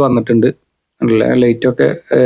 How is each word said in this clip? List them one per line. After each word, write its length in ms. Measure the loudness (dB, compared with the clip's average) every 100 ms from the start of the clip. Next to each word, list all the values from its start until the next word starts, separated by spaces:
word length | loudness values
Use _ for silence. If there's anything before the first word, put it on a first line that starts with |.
| 2
വന്നിട്ടുണ്ട്. 440 | 0 0 0 0 -4 _ _ _ -6
അല്ലേ, 260 | -2 0 0
ലൈറ്റൊക്കെ, 520 | 0 0 0 -2 0 -2 -4 -4
ഏ, 80 | 0